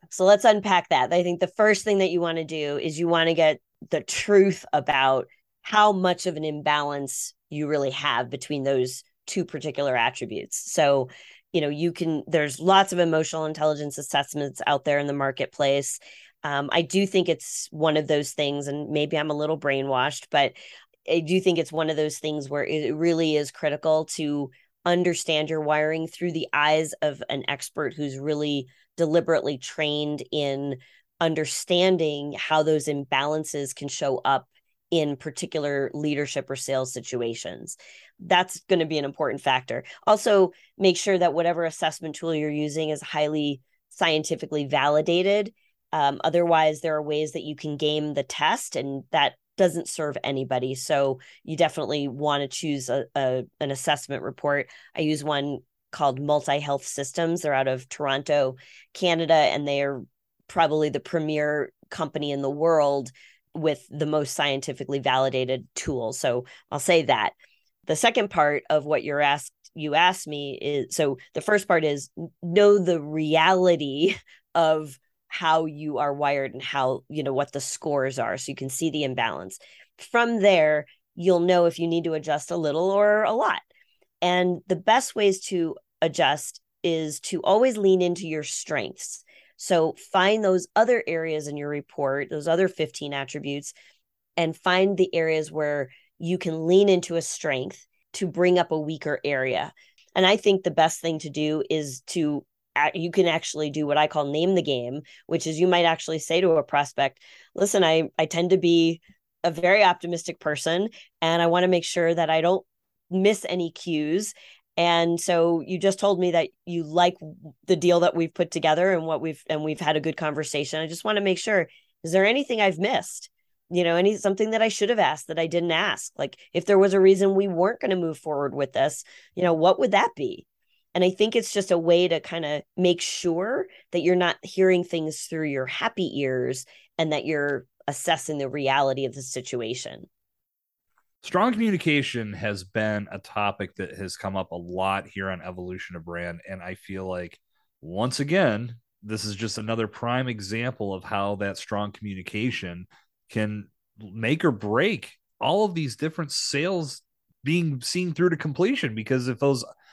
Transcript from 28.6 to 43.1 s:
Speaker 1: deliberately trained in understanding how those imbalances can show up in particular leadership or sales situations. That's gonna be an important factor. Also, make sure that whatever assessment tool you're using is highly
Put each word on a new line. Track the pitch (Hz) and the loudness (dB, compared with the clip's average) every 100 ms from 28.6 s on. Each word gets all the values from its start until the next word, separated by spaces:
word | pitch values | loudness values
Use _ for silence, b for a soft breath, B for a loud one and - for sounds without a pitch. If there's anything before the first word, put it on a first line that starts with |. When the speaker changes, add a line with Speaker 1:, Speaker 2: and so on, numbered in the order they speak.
| 127 b b - | -6 b b -2
Speaker 1:
deliberately | 165 170 165 160 143 135 | 2 2 2 0 0 -6
trained | - - 151 147 147 147 - | -8 -4 -2 -2 -2 -6 -6
in | 151 143 139 143 131 b b b - | -4 -2 -4 -6 -8 b b b -2
understanding | 165 160 156 - - 180 185 185 156 147 143 - | 0 0 -4 -6 0 2 4 4 2 -2 -6 -8
how | - 156 | 0 2
those | 151 156 139 | 4 2 0
imbalances | 143 139 135 147 156 151 151 139 | -4 -2 0 0 -2 -4 -6 -8
can | - 143 | -8 -10
show | - 139 131 | -4 -2 -2
up | - 135 - _ _ _ - | 0 -2 -2 _ _ _ -4
in | 170 147 135 | -2 -2 -4
particular | 156 - - 160 143 139 139 | -10 -10 -8 -6 -4 -4 -4
leadership | 147 151 147 143 139 131 | -4 -4 -4 -4 -6 -8
or | 131 | -8
sales | - 135 131 | -4 -4 -4
situations. | 127 - 127 117 113 87 67 - - B B B B | -8 -8 -6 -4 -6 -10 -14 -14 -18 B B B B
That's | 175 180 180 - - | 0 2 0 -4 0
gonna | 180 160 | 0 2
be | 151 | -2
an | |
important | 139 - 147 110 | -4 -4 -4 -2
factor. | - 131 - 120 B B - | 0 0 -2 -8 B B 2
Also, | 214 - 202 185 b b - | 2 6 4 4 b b 2
make | 190 175 | 2 2
sure | 202 185 | 2 4
that | 175 | 4
whatever | 147 170 170 165 | 2 0 0 -2
assessment | - 160 - 160 151 | -2 -4 -4 -10 -6
tool | 165 | -4
you're | 156 151 | -2 -2
using | 147 151 147 156 | -2 -2 -2 -4
is | 151 | -4
highly | - | -4